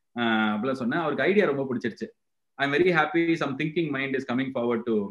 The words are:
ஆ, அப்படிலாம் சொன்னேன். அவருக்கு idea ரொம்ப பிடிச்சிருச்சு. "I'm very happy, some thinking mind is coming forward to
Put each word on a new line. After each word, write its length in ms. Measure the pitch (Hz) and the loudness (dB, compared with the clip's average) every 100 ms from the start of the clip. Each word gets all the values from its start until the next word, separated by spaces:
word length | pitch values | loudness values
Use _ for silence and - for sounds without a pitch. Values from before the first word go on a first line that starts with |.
| _ - | _ -2
ஆ, 40 | |
அப்படிலாம் 480 | 117 110 107 107 123 | 2 4 2 0 -2
சொன்னேன். 280 | 131 117 156 | -2 -2 0
அவருக்கு 240 | 156 127 | 0 0
idea 220 | 143 202 175 | 2 4 4
ரொம்ப 220 | 135 135 | 0 -2
பிடிச்சிருச்சு. 380 | 120 117 - 110 - _ _ _ - | -4 -4 -6 -12 -14 _ _ _ -4
"I'm 180 | 139 | 0
very 180 | 143 180 170 | 2 4 4
happy, 360 | 151 165 170 160 | 2 2 2 0
some 160 | 147 135 | -2 -4
thinking 340 | 156 165 160 | -4 -2 -2
mind 280 | 135 135 135 | -2 -4 -4
is 20 | 131 | -2
coming 220 | 123 131 | -4 -2
forward 320 | 127 120 117 113 | -2 0 0 0
to 80 | 110 101 | -2 2